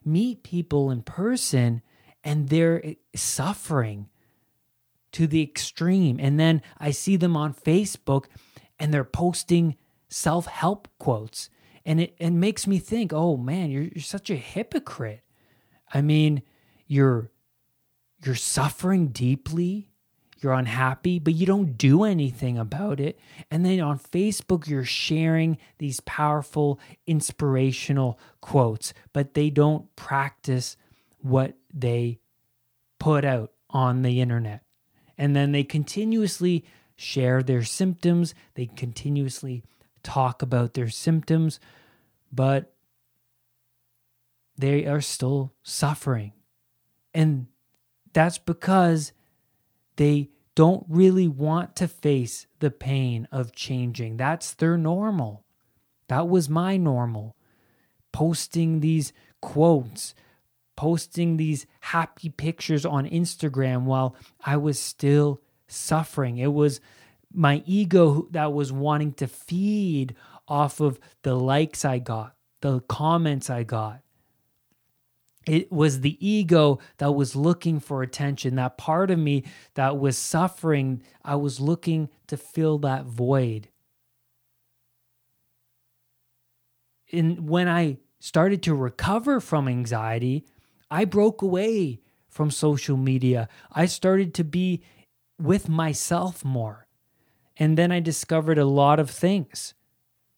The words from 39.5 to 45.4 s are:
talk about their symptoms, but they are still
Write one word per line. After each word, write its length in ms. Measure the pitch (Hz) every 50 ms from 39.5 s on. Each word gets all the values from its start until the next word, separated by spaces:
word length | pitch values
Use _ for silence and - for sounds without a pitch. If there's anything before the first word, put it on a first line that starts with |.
| 123 120 - - _ _ _ _ _ _ -
talk 380 | - - 139 131 127 123 -
about 340 | 143 123 127 123 120 117 -
their 140 | 135 120 113
symptoms, 720 | - - - 165 165 160 - - 160 160 160 156 - - _ - - _ _ _ _ _ _ _ _ _ _ -
but 420 | 127 127 131 135 139 135 - - _ _ _ _ _ _ _ _ _ _ _ _ _ _ _ _ _ _ _ _ _ _ _ _ _ _ _ _ _ _ _ _ _ _ _ _ _
they 300 | - 135 139 143 147 151
are 160 | 143 143 151
still 520 | 139 - - - 131 127 139 139